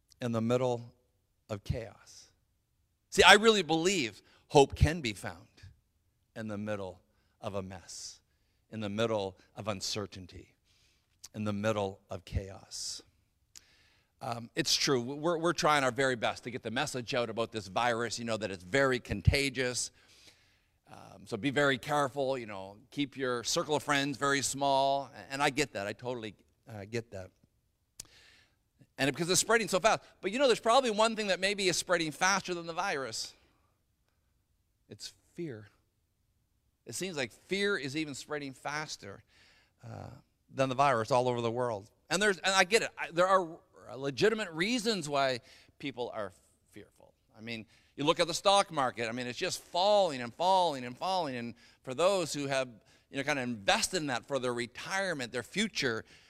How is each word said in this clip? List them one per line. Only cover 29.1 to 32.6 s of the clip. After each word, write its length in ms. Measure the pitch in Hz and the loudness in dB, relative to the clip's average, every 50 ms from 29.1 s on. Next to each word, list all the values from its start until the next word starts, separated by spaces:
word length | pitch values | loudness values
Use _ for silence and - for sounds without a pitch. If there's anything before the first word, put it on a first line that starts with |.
because 180 | 127 151 170 165 | 0 0 0 2
it's 100 | 185 - | 2 2
spreading 280 | - - 226 233 214 | 4 4 2 2 2
so 120 | - 202 180 | 0 0 2
fast. 220 | 170 220 180 139 - - _ _ | 4 4 2 2 -2 -10 _ _
But, 100 | - 196 | -6 -4
you 80 | 196 262 | 0 2
know, 80 | 294 | 4
there's 120 | 254 214 - | 4 2 2
probably 300 | - 226 233 277 269 233 | 4 4 4 6 4 4
one 260 | 208 208 220 233 220 | 2 2 2 2 2
thing 120 | 208 214 | -2 -2
that 120 | 196 180 170 | -2 -2 0
maybe 280 | 185 196 208 196 196 | 0 -2 0 0 0
is 100 | 175 165 | 0 0
spreading 340 | - - - 180 170 165 156 | 0 0 0 0 0 0 -4
faster 440 | 139 - 185 190 202 185 - - 180 | -2 0 0 2 2 0 -2 -4 -6
than 100 | 170 | -6